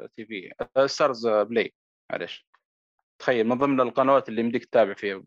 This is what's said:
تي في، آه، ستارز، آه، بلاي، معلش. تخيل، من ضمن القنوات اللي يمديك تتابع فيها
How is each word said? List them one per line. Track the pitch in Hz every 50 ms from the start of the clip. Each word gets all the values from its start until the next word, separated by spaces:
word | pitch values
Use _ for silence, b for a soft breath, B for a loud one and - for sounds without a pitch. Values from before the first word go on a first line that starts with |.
| - - _
تي | - 110
في، | 110 113 95 82 - - - 123 - - 131
آه، | 135
ستارز، | 143 - - 160 139 127 113 113 117
آه، | 107 104 104
بلاي، | 107 117 113 95 - - _ _ _ _ _ _ -
معلش. | - - 87 87 - - - _ _ _ _ _ _ _ _ _ _ _ _ _ _ -
تخيل، | - 143 127 117 110 113
من | 127 123
ضمن | 143 143 139 131
القنوات | 127 120 113 - 131 135 139 135 - -
اللي | 110 113
يمديك | 117 120 117 120 -
تتابع | - - 120 107 98 98
فيها | - - 101 98 92 98